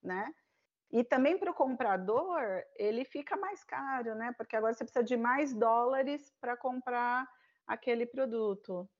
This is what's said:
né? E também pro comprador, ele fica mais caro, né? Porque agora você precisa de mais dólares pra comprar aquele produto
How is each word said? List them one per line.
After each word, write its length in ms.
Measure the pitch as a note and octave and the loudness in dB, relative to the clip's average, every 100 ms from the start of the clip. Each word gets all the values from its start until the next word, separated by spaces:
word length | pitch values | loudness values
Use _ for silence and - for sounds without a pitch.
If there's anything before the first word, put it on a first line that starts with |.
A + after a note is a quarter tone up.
né? 320 | - F#3 A#3 - _ _ _ _ _ | -4 -4 -4 -10 _ _ _ _ _
E 120 | A3+ A#3 | 0 4
também 320 | C4 C4+ F#4+ | 4 4 2
pro 160 | F4 | 0
comprador, 880 | F4 C4+ A#3+ A#3 F#3+ F#3 A#3 F4+ E4+ A3+ F#3 - - | 0 0 2 0 2 2 0 0 -2 -2 -4 -6 -4
ele 300 | G#3 A3+ C4+ | -2 -2 -4
fica 320 | C#4+ C#4+ G4+ | -8 -6 -4
mais 260 | F#4+ G4+ | -4 -6
caro, 500 | - C4 C4+ C4 A3+ | -8 -6 -4 -4 -4
né? 200 | A3 A#3 A#3+ | -4 -6 -6
Porque 200 | A3+ A3 | -4 0
agora 160 | A3+ | 0
você 100 | A#3+ | 0
precisa 200 | A#3+ - | -2 -2
de 120 | A#3+ A#3+ | 0 2
mais 380 | A#3+ C4+ D4 | 2 2 0
dólares 800 | A3+ A3+ A#3 B3 C4+ C4+ C#4+ - _ | 2 4 4 4 2 0 -2 -8 _
pra 160 | A#3+ B3 | -6 -4
comprar 680 | C4 B3+ B3 A#3+ A#3+ B3 C4 _ _ _ - | -4 -4 -4 -2 0 0 -4 _ _ _ -6
aquele 400 | A3+ - A#3 A#3 | -4 0 0 0
produto 840 | B3 C4 A3+ A3 G3 - F3+ F#3+ | 0 -2 0 0 -2 -6 -8 -8